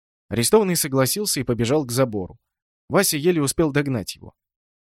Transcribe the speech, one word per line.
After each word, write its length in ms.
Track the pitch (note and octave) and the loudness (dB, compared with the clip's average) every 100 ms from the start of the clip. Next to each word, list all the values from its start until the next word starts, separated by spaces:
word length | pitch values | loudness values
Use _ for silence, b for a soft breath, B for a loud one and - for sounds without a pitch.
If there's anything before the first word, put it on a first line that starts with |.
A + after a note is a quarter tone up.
| _ _ - | _ _ -6
Арестованный 460 | G#2 A#2 A3 G3 E3+ | -2 4 4 4 -2
согласился 640 | D#3 C3+ C3 G3+ G#3 D3 | 0 0 0 0 -4 -4
и 40 | |
побежал 400 | B2 A2+ A2+ D3+ B2 | -2 0 2 0 0
к 60 | |
забору. 460 | A#2+ C3 G#2+ F2 - _ _ _ _ - | 0 0 -2 -8 -14 _ _ _ _ -2
Вася 280 | D3+ G3 D3+ | 0 0 0
еле 240 | E3 E3+ | 0 2
успел 300 | C#3 - D#3+ | 0 0 0
догнать 440 | C#3 C#3+ B2 F2+ - | 0 -2 -4 -6 -14
его. 200 | - _ _ _ _ _ _ | -18 _ _ _ _ _ _